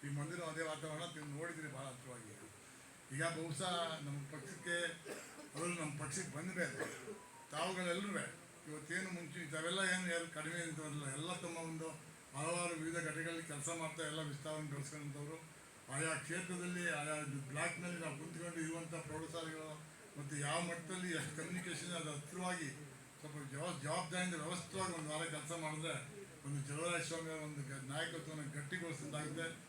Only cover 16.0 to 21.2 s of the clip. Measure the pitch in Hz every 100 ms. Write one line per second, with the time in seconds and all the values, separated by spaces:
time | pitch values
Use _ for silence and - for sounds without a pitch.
16 | 160 147 151 175 180 175 180 175 175 151
17 | 151 151 143 139 135 143 170 175 175 170
18 | 160 143 165 165 170 165 160 165 160 160
19 | 151 156 160 165 160 156 156 156 - -
20 | - 147 139 147 143 160 175 170 165 185
21 | 180 156